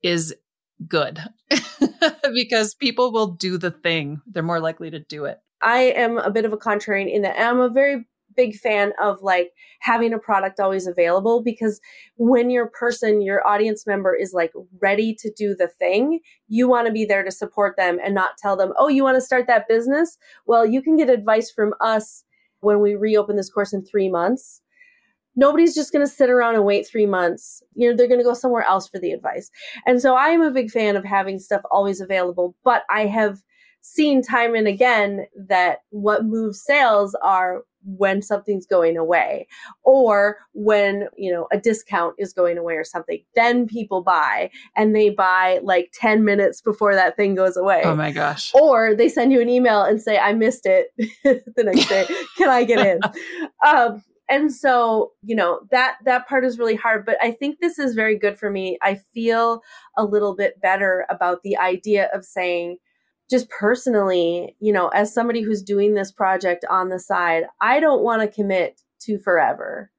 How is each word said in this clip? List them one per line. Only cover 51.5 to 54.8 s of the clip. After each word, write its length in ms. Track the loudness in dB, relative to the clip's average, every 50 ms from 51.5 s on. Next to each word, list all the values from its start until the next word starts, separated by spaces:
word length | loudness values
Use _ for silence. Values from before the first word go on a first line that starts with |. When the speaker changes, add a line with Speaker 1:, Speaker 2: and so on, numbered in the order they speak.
| -2 -2 0
Speaker 2:
next 240 | 2 2 2 2
day. 200 | 2 0 0 0 -2 -4 -8
Speaker 1:
<laughs> 160 | -8 -12 -2
Speaker 2:
"Can 120 | 0 2 4
I 140 | 4 4 4
get 160 | 2 2 2 4
in?" 160 | 2 2 2 -2 -4 -6 -8 -16 -14 -10 -10 -12 -12 _ _ 4
Um, 400 | 4 6 4 2 2 -2 -6 _ _ _ _ _
and 240 | -2 0 0 0 -2
so, 600 | -4 0 0 2 2 2